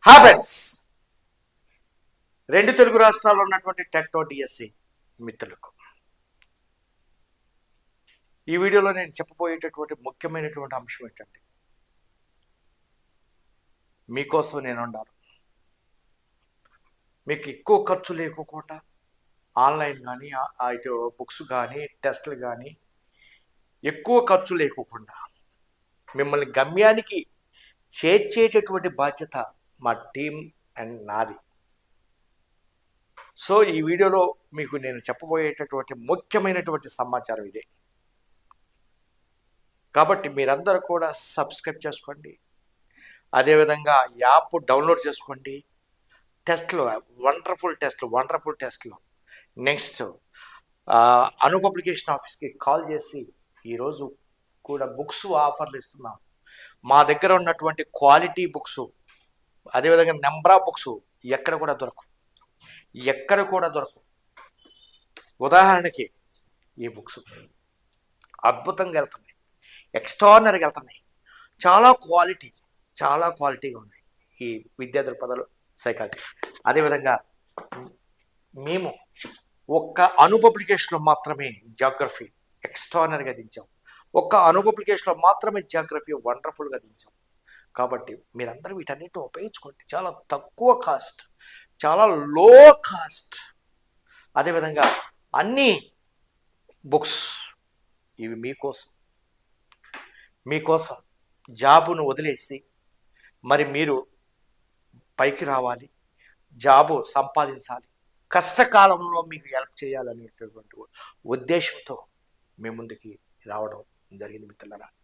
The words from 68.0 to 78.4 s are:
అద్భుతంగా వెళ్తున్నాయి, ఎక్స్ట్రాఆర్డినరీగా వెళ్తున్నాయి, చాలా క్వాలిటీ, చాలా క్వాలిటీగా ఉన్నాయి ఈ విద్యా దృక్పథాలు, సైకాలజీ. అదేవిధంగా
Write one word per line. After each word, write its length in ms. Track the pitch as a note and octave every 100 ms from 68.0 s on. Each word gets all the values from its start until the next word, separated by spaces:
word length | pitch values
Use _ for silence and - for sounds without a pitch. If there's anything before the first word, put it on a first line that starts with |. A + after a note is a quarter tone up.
| _ _ _ - A2+
అద్భుతంగా 540 | A#2+ A#2+ F#3+ F#3 D#3
వెళ్తున్నాయి, 360 | C#3 - _ _ _ _ _ - _ A2+
ఎక్స్ట్రాఆర్డినరీగా 720 | - - G3+ G#3+ A3 F#3+ D#3
వెళ్తున్నాయి, 340 | D3 C3+ - _ _ _ _ _ _ F3
చాలా 240 | F#3+ B3
క్వాలిటీ, 600 | B3+ - E3+ F3 F#3 B2 _ _ _ _ -
చాలా 260 | C#3+ D3 E3+
క్వాలిటీగా 500 | E3+ C#3+ C3 C#3 A#2
ఉన్నాయి 240 | G#2+ _ _ _ _ _ A#2+
ఈ 200 | A2+ - -
విద్యా 220 | B2+ C#3+
దృక్పథాలు, 440 | C3 A#2+ B2 B2 B2+ _ _ _
సైకాలజీ. 720 | - A#2 G#2+ - - - - - A2+
అదేవిధంగా 540 | C#3 D3+ C#3+ C3 A#2 _ _ _ - - B2+ B2 _ _ _ _ _